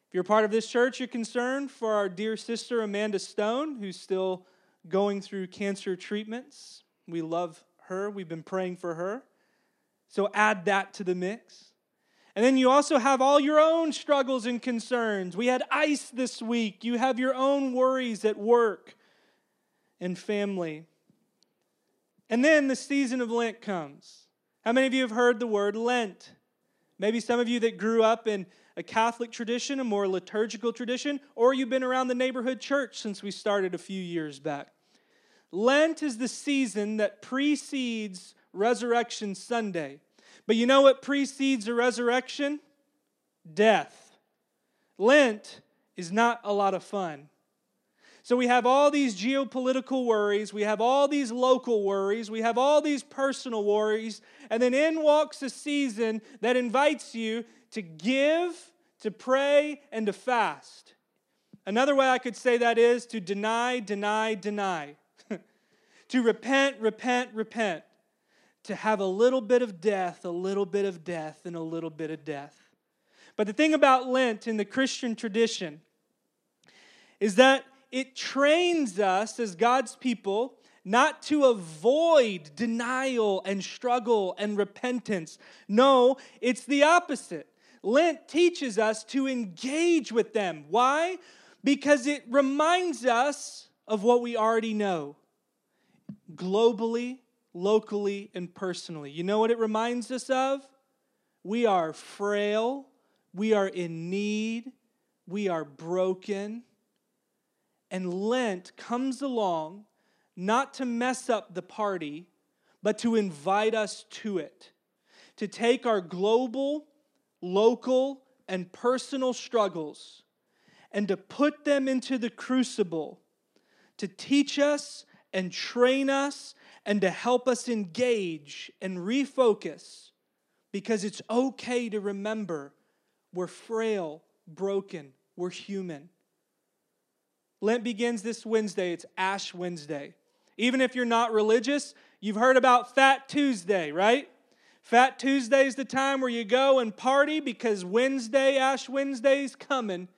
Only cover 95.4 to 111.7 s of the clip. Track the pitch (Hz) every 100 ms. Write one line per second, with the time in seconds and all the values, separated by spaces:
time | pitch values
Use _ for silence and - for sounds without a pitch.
95.4 | _ _ _ _ _ _ - - - 156
96.4 | 180 196 233 220 226 233 247 254 _ _
97.4 | _ 175 190 220 220 208 202 202 202 185
98.4 | 175 - 190 180 - 160 143 151 180 214
99.4 | 220 233 220 214 233 247 214 254 - 262
100.4 | 262 277 269 _ _ _ _ _ _ _
101.4 | 175 226 233 185 160 151 - - 202 208
102.4 | 208 214 233 277 269 _ _ _ _ 180
103.4 | 214 214 196 180 175 165 170 190 208 214
104.4 | 220 226 240 - _ _ _ _ - 190
105.4 | 196 170 147 139 160 180 185 185 190 196
106.4 | 208 233 240 _ _ _ _ _ _ _
107.4 | _ _ _ _ _ 185 185 180 208 247
108.4 | 240 185 185 - - 240 269 247 277 240
109.4 | 196 165 156 196 214 _ _ _ _ -
110.4 | 190 233 269 - 254 233 247 254 - 220
111.4 | - 180 175